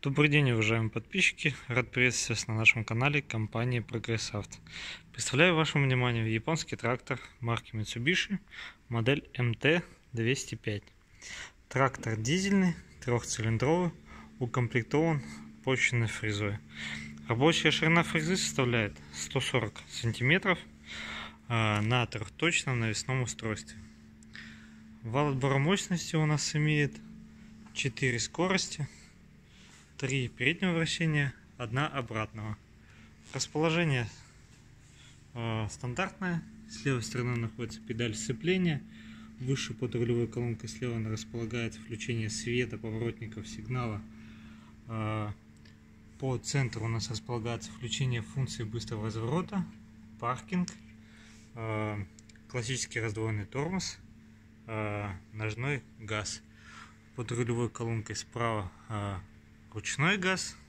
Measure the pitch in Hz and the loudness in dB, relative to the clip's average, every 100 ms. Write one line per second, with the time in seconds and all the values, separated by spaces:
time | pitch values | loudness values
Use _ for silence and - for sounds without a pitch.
0 | 143 139 151 147 139 117 107 113 110 - | 0 4 6 8 6 6 4 4 2 -2
1 | - 190 180 - 156 127 - 120 120 123 | -4 2 2 2 0 0 -2 0 0 4
2 | 123 113 - 113 - 110 110 - 107 113 | 4 2 0 -2 -2 4 4 4 2 2
3 | 135 147 - 113 110 113 123 123 107 117 | 4 2 -2 -2 0 0 0 0 -2 -4
4 | - 113 - 104 98 - - - - - | -2 -2 -2 -4 -6 -12 -14 -12 -10 -12
5 | - - - 131 175 160 156 151 139 127 | -14 -6 -2 4 6 6 4 4 4 4
6 | 123 117 110 113 113 160 - 104 117 123 | 2 2 2 0 0 -2 -2 -4 -2 -2
7 | - 123 - - 117 117 - 110 104 120 | -2 -6 -6 -8 -2 -2 -2 -6 -4 -2
8 | 123 180 - 196 - - - - - 117 | 0 2 0 -4 -6 -14 -14 -16 -4 0
9 | 117 143 - - 123 113 143 170 - - | 4 2 0 -2 0 2 4 4 2 -18
10 | - 117 113 135 - 113 - 104 - - | -10 -2 0 0 -2 -6 -4 -4 -6 -20
11 | _ - - - - - _ 131 131 - | _ -18 -14 -12 -14 -18 _ 2 2 2
12 | - 110 110 175 196 196 185 165 - - | -4 -2 2 2 4 6 4 2 -8 -10
13 | - 120 - - 110 113 127 170 180 - | 0 0 0 -2 0 2 4 4 2 -2
14 | - - - - 123 127 120 123 113 147 | -18 -18 -18 -6 -2 0 2 2 2 2
15 | 165 151 120 - - - - 131 - 120 | 4 2 -2 -12 -14 -6 0 2 4 4
16 | 113 - 110 104 104 104 - - - - | 2 0 -2 0 0 -2 -8 -12 -8 -8
17 | - - - 117 147 160 160 143 160 170 | -10 -12 0 6 6 6 4 4 6 6
18 | 156 170 156 185 - - 123 120 104 - | 6 2 2 0 0 2 4 4 2 -4
19 | - - - 135 - 127 110 - - - | -14 -10 -2 -2 2 0 0 -6 -12 -4
20 | 117 107 123 175 196 175 - - - - | -2 2 4 4 4 0 -2 -18 -14 -10
21 | - - - - - 117 110 104 107 123 | -8 -10 -10 -14 -2 2 4 4 4 2
22 | 117 - - - 165 170 - 123 113 107 | 2 -4 -10 0 0 2 0 0 0 -2
23 | - 131 117 - 113 107 - - - - | -2 -2 -2 -4 -4 -4 -6 -16 -18 -20
24 | - - - - - - - - - - | -20 -20 -18 -16 -16 -18 -20 -20 -20 -12
25 | 113 123 147 135 135 139 143 196 - 175 | -2 2 2 2 4 4 4 2 2 -2
26 | - 160 156 151 - 151 151 151 143 - | 0 2 4 4 2 2 4 4 2 0
27 | - - - - - - - - 135 - | -16 -16 -18 -18 -20 -20 -14 -4 -4 2
28 | 135 120 - - 180 190 - - 143 - | 0 2 -2 0 2 2 0 -4 -8 -8
29 | - - - - - - - - - - | -20 -20 -20 -20 -20 -20 -20 -20 -20 -6
30 | 135 135 120 - 127 170 190 165 165 - | -2 0 -2 2 2 4 2 2 2 2
31 | 165 151 139 - - - 120 123 151 143 | 2 2 0 -4 -18 -8 -4 0 0 -2
32 | 117 110 107 110 107 104 - - - - | -4 -4 -4 -6 -8 -10 -12 -20 -20 -20
33 | - - - 131 - 151 165 160 170 135 | -20 -20 -10 -6 -4 2 2 4 4 2
34 | 113 - - - - - - - - - | 0 -6 -20 -20 -20 -20 -20 -20 -20 -20
35 | - - - 120 113 110 107 - 123 123 | -20 -20 -14 -6 -2 0 -2 -4 -6 -2
36 | 190 - 185 170 - - - - 139 127 | -4 -2 -2 -2 -4 -16 -16 -4 0 0
37 | 110 123 123 120 113 110 117 - - 113 | -2 -2 -2 -2 -4 -4 -8 -8 -8 -2
38 | 120 107 - 120 160 185 180 143 - - | -2 -2 -4 -2 2 4 4 2 -4 -16
39 | - - - - 127 135 - 113 120 117 | -16 -16 -16 -8 -2 -2 -2 -4 -2 0
40 | 117 120 117 120 120 113 113 - 127 117 | 2 2 2 0 -2 -4 -6 -6 -4 -2
41 | 110 110 - 117 113 120 113 107 - 113 | -2 -4 -6 -6 -4 -2 -2 -6 -10 -8
42 | - 117 110 - - 120 120 107 117 110 | -2 0 0 -2 0 0 0 -2 -6 -2
43 | 117 113 110 110 101 - 107 127 120 107 | -2 -4 -8 -8 -10 -10 -4 -2 -2 -4
44 | - - - - - - - - - 113 | -8 -16 -18 -16 -18 -18 -20 -20 -8 -4
45 | 107 107 104 101 - - - - - - | -2 -2 -4 -8 -14 -20 -20 -20 -20 -20
46 | - - 135 120 - 143 127 113 110 113 | -20 -6 -2 -2 0 0 0 -2 -2 -2
47 | 110 113 - 120 113 117 - - 120 - | -2 -6 -4 -4 -2 -4 -8 -10 -6 0
48 | 131 120 107 139 123 - 110 113 - 110 | 0 0 -2 -2 -2 -2 -4 -4 -4 -4
49 | 110 110 113 160 - 202 170 - - - | -2 -2 0 0 0 -2 -4 -8 -20 -20
50 | - - 120 127 - 180 175 - - - | -20 -4 -2 -2 -2 0 0 -4 -16 -20
51 | - - - - - 117 110 107 107 104 | -20 -20 -20 -20 -16 -8 -2 0 0 -2
52 | 98 - - - - 123 117 127 - 120 | -6 -12 -20 -20 -8 -6 -2 -4 -2 -2
53 | 113 110 110 107 101 131 151 190 - - | -2 -2 -2 -2 -4 -4 -2 -2 -4 -8
54 | - - - - - - - 110 107 104 | -18 -20 -20 -20 -20 -20 -6 -2 -2 -2
55 | 104 90 - 107 110 107 135 139 - - | -4 -6 -12 -4 -4 -2 -2 -4 -6 -16
56 | 107 107 104 - - - - - - - | -6 -4 -4 -8 -12 -20 -20 -18 -18 -20
57 | - - 117 117 120 120 120 - 117 113 | -16 -8 -4 -2 0 2 0 -2 -2 -2
58 | 104 107 - 120 117 107 92 - - 110 | -4 -8 -8 -2 0 0 -4 -10 -8 -4
59 | 101 95 - - - - - 110 - - | -4 -6 -10 -20 -20 -20 -12 -8 -6 2
60 | 156 202 185 185 - - | 2 4 2 0 -2 -10